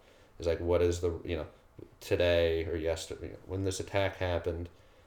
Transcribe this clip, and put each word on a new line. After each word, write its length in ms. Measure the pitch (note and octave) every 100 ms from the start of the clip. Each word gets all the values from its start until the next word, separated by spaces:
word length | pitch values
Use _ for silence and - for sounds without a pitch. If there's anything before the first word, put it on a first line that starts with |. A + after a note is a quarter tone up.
| - - - -
is, 60 | E2
like, 140 | E2
what 200 | E2+ F2
is 200 | F2 E2+
the, 120 | F2 E2 -
you 100 | E2
know, 100 | D2 - - - - -
today 640 | - F#2+ F2 E2+ E2+ E2
or 100 | E2
yesterday, 520 | E2 D#2+ E2 - - F2+
you 60 |
know, 60 | G2 -
when 180 | F#2
this 160 | G2 F#2
attack 360 | - G2+ F#2+ -
happened, 540 | F#2 E2+ - E2 E2+ - - -